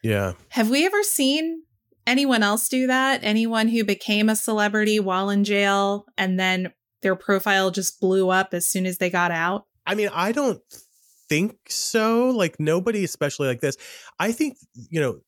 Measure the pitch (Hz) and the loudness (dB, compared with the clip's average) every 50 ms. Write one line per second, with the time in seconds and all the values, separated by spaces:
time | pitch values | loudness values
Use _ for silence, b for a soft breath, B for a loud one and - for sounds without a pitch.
0 | - 113 104 101 98 92 85 - - _ - 247 220 214 254 285 320 381 415 415 | 0 0 0 0 0 -2 -4 -8 -16 _ -2 -2 0 2 2 2 2 2 0 0
1 | 415 - - - 277 262 277 311 320 330 330 320 - _ _ _ _ _ _ _ | 0 0 0 0 2 2 2 2 0 -2 -6 -8 -14 _ _ _ _ _ _ _
2 | _ - 247 269 285 269 254 220 208 202 208 220 - - - 254 254 254 254 262 | _ 0 2 2 2 2 2 2 2 2 2 0 -2 -2 0 0 0 2 2 0
3 | 262 269 269 - - 208 208 220 226 226 226 220 220 226 226 233 220 208 202 196 | 2 0 0 0 0 0 0 0 0 0 0 0 0 2 2 0 0 0 -2 -4
4 | - - 208 208 214 220 220 - - - 220 214 208 208 202 214 214 214 214 214 | -2 -2 0 2 2 2 2 0 -2 -2 0 0 0 0 0 0 2 2 2 0
5 | 196 190 185 185 196 202 202 202 202 208 202 202 202 196 196 196 196 196 202 208 | 0 0 0 0 0 0 2 0 2 2 2 2 2 2 2 2 2 0 0 -4
6 | - _ _ - 190 185 185 185 185 185 185 185 185 175 _ _ _ _ _ _ | -6 _ _ -2 -2 0 0 0 0 0 0 -2 -4 -6 _ _ _ _ _ _
7 | - 190 185 185 - - 202 190 - 208 196 196 190 190 180 196 180 - - _ | 0 0 0 0 0 0 0 0 2 2 2 2 2 0 -2 -2 -4 -4 -4 _
8 | - 185 190 190 185 185 185 185 190 - - 175 - - - 190 185 185 180 - | 0 2 2 2 2 4 2 2 2 0 -2 -4 -2 -2 -2 -2 -2 -2 -2 -2
9 | 190 175 180 175 175 170 170 165 165 175 196 208 - _ _ _ _ - 196 208 | -2 0 0 0 0 0 0 0 -2 -2 -2 -4 -8 _ _ _ _ -4 -2 -2
10 | 208 202 - 165 180 208 233 294 285 254 180 - _ _ - - - _ _ _ | -2 -2 -2 -2 -2 0 0 0 0 -2 -2 -4 _ _ -20 -20 -20 _ _ _
11 | _ _ _ _ _ _ 151 151 190 220 - _ _ - - - - - - 226 | _ _ _ _ _ _ 0 0 0 -2 -4 _ _ -8 -6 -6 -6 -2 0 0
12 | 220 220 226 233 254 254 254 220 185 160 - - 156 151 160 180 180 233 226 208 | 2 2 2 2 2 2 2 0 0 -2 -2 -2 0 0 0 0 0 -2 -2 -2
13 | 190 160 - _ 151 143 - - 143 131 127 113 - 139 135 B B B B B | -2 -4 -2 _ -4 -4 -2 -2 -2 -2 -2 -2 -2 -4 -4 B B B B B
14 | B B B - 175 214 233 - 311 294 - _ - _ _ 123 113 _ 160 160 | B B B -4 -4 -4 0 -2 -2 -4 -4 _ -20 _ _ -20 -16 _ -2 -2
15 | 147 127 107 - _ | -2 -2 -4 -8 _